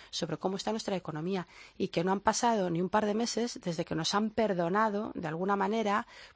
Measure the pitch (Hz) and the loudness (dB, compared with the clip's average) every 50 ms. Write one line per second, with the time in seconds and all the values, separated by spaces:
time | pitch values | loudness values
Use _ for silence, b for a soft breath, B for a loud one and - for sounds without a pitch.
0 | B B - - - 160 160 151 - 185 190 196 - - 214 220 - - 202 180 | B B -6 -6 -4 -4 -4 -2 -2 -2 -2 0 -2 -2 -2 -2 -2 -2 -4 -4
1 | - - 156 151 156 180 196 190 170 B B B B B B B - 180 - - | -4 -6 -6 -4 -4 -2 -2 -2 -4 B B B B B B B -4 -2 0 0
2 | 170 185 190 202 - - 214 - - 233 226 214 185 180 170 165 180 185 - 214 | 2 2 0 2 2 2 2 4 2 4 4 4 2 2 2 0 0 2 2 2
3 | 214 208 208 220 233 226 - 220 226 240 - - - 180 170 156 170 - 170 160 | 2 2 0 0 0 -2 0 -2 -2 -2 -4 -6 -6 -6 -4 -4 -4 -2 -2 -2
4 | 160 - - 202 214 220 - - 226 208 196 175 175 170 180 208 220 220 202 202 | -2 0 0 0 0 0 0 2 2 2 2 2 2 2 4 2 2 2 2 -2
5 | 214 240 - - 185 156 156 160 185 190 202 196 196 190 214 226 220 208 196 214 | -4 -4 -6 -6 -6 -4 -4 -2 0 0 2 2 2 2 2 0 2 2 2 0
6 | 233 B B B B B B | 0 B B B B B B